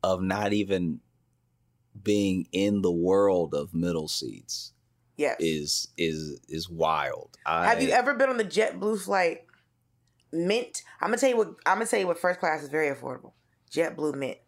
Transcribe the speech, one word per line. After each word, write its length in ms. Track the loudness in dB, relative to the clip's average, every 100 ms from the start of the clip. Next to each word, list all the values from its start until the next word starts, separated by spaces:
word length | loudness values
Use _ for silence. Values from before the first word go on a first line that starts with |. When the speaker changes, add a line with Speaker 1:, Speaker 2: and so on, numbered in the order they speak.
Speaker 1:
of 180 | 0 0
not 320 | 0 0 2
even 480 | 2 2 0 0 -4 _ _ _ _ _ _ _ _ _ -8
being 460 | 0 2 2 0 -2
in 280 | 0 2 2
the 100 | 2
world 640 | 2 4 4 4 4 0
of 200 | -2 -4
middle 340 | -2 0 -2 -4
seats 640 | -6 -8 -12 -12 -12 -12 _ _ _ _ -2
Speaker 2:
Yes. 180 | -2 0
Speaker 1:
is, 480 | 0 0 -2 -4 -4 -2
is, 420 | -2 -2 -8 -12 _
is 220 | -10 -8
wild. 680 | -2 0 2 -2 -6 -12 -10 -2
Speaker 2:
Have 360 | 2 2 2
you 80 | 4
Speaker 1:
I 40 | 2
Speaker 2:
ever 160 | 2
been 160 | 2 0
on 80 | 0
the 80 | -2
JetBlue 560 | 0 0 -2 -4 -4
flight? 380 | -2 0 0 -2 -14 _ _ _ _ _ _ _ _
Mint. 520 | -2 0 0 -2 -12 -14 -4
I'm 60 | -2
gonna 80 | 2
tell 120 | 2
you 80 | 4
what, 100 | 0 0 0
I'm 120 | 2
gonna 80 | 2
tell 120 | 0
you 80 | 0
what 120 | 0
first 200 | 0 0
class 220 | -2 -2
is 60 | -2
very 240 | -2 -2 -2
affordable. 360 | -8 -12 -16 _ _ _ _
JetBlue 440 | -2 -2 0 -4 -2
Mint. 220 | -6 -8